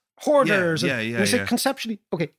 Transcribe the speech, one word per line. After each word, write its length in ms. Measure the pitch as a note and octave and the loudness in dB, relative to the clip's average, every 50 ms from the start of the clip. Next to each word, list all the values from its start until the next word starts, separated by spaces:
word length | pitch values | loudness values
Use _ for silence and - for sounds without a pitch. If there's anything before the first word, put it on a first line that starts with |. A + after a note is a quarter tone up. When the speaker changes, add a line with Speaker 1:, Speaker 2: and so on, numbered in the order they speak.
| _ _ _ - | _ _ _ -6
Speaker 1:
hoarders." 640 | - - D4 C#4+ C4 - - F#3+ F3+ E3 D#3+ - | 0 2 4 4 4 4 2 2 2 0 0 0
Speaker 2:
Yeah, 160 | - - - A2+ | 0 -2 0 -2
Speaker 1:
And 40 | A2 | -2
Speaker 2:
yeah, 80 | A2+ | -2
Speaker 1:
you 60 | A#2 - | 0 0
Speaker 2:
yeah, 40 | - | 0
Speaker 1:
say, 120 | G3+ A#3 B3 | 2 0 0
Speaker 2:
yeah. 80 | G2 | 0
Speaker 1:
"Conceptually, 540 | - A#3+ A#3+ - C4+ - - - A3+ G#3+ - _ _ | -2 -2 0 0 -2 -4 -4 -6 -8 -10 -10 _ _
okay, 220 | - D#3+ D#3+ C#3+ - | -6 -4 -4 -6 -8